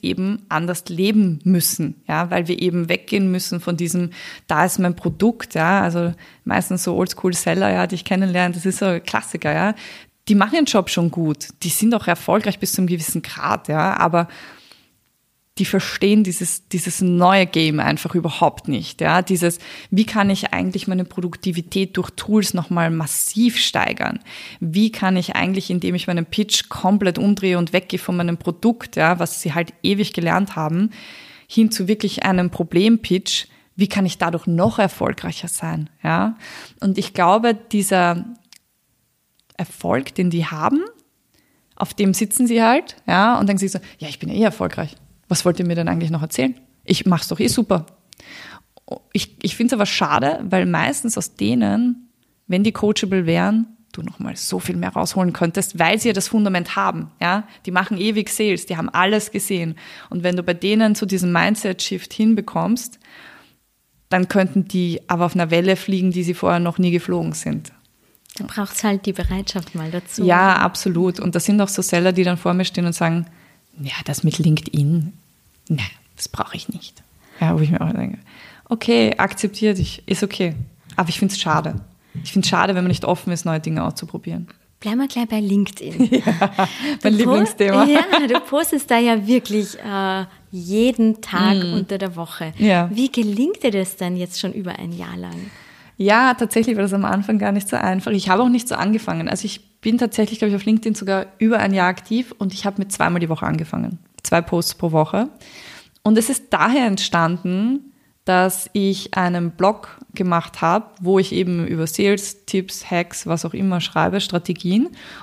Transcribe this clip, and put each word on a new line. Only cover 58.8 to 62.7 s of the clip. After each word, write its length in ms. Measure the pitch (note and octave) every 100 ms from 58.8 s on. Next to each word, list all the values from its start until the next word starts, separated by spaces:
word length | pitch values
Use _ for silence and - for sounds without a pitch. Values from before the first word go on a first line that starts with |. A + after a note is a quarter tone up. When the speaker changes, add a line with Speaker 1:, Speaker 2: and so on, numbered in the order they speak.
| E3
Speaker 1:
alles 400 | F3 F#3 G#3+ G#3
gesehen. 460 | G3+ - F#3 E3 D#3 - - -
Und 120 | F3+
wenn 140 | F3+ F3+
du 60 |
bei 100 | F3
denen 420 | F3 F#3+ G#3+ A3
zu 120 | G#3 G3
diesem 260 | F#3+ F3+
Mindset-Shift 800 | E3+ F3 G#3+ G3+ F#3 - F#3 -
hinbekommst, 840 | - A3 A3 F#3+ E3+ F3